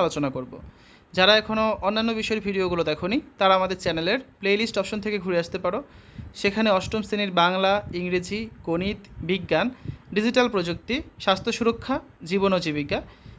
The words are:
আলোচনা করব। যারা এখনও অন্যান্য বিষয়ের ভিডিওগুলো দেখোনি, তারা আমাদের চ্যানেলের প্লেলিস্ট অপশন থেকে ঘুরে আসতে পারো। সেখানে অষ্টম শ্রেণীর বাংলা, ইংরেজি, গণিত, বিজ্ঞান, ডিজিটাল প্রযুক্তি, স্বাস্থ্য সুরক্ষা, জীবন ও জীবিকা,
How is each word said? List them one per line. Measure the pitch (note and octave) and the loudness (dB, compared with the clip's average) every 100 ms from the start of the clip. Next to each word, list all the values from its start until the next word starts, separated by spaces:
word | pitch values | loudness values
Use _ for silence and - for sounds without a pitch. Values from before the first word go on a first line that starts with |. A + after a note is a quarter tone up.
আলোচনা | E3 D3+ C#3+ | 2 0 -4
করব। | C3 B2+ - - - - - _ | -4 -10 -14 -18 -20 -20 -20 _
যারা | F3+ F#3 G#3+ | 4 6 6
এখনও | G#3+ A3 A3 G#3 F#3 | 4 0 0 0 0
অন্যান্য | A3 A3+ A3 | 0 0 -2
বিষয়ের | G#3+ A3 G3+ | -2 -2 -2
ভিডিওগুলো | F#3+ F3+ F3 | 0 0 0
দেখোনি, | D#3 D3+ F3+ C4+ - - | 0 0 0 -2 -4 2
তারা | F#3+ | 4
আমাদের | F#3+ F#3 F#3 | 6 2 -2
চ্যানেলের | F3+ D#3+ E3+ C4 - - | -2 -2 0 -2 -4 -6
প্লেলিস্ট | G3 G#3 A3 G#3+ | 0 0 0 -2
অপশন | F#3+ G#3 | -4 -4
থেকে | G#3 G#3 | -4 -4
ঘুরে | F3+ F3 | 0 -2
আসতে | E3+ F3+ | -2 -4
পারো। | F3+ A3 C#4+ - - - - - | -4 -4 -8 -20 -20 -18 -16 -2
সেখানে | G3+ G#3+ A3 | 0 2 4
অষ্টম | F#3+ F#3 A3 | 4 2 -4
শ্রেণীর | G#3 G#3 G3+ F3 | -2 -2 0 4
বাংলা, | E3+ F#3 F#3+ G3+ - F3 | 4 4 2 2 -2 -6
ইংরেজি, | F3+ F3+ F3+ G#3 A3 - | -2 -2 -2 -6 -8 -10
গণিত, | - E3+ F#3+ G3+ - - D#3+ | -4 -2 -2 -4 -12 -10 -4
বিজ্ঞান, | F#3+ E3+ D#3+ A#3+ - - - - | -4 0 0 0 -4 -14 -14 -4
ডিজিটাল | G#3 A3+ B3 B3 | 0 2 2 2
প্রযুক্তি, | G3+ F3 E3+ - C4 - - | 0 -2 -6 -4 -6 -6 -4
স্বাস্থ্য | - F#3+ A#3 | 0 0 0
সুরক্ষা, | A3+ A#3 A#3 - D4 - - | 0 0 -2 -4 -4 -4 -16
জীবন | D#3+ G3 G3 | -2 0 2
ও | F#3 | 2
জীবিকা, | E3+ D3 D3 A3 - - - | 0 -4 -2 -4 -6 -20 -20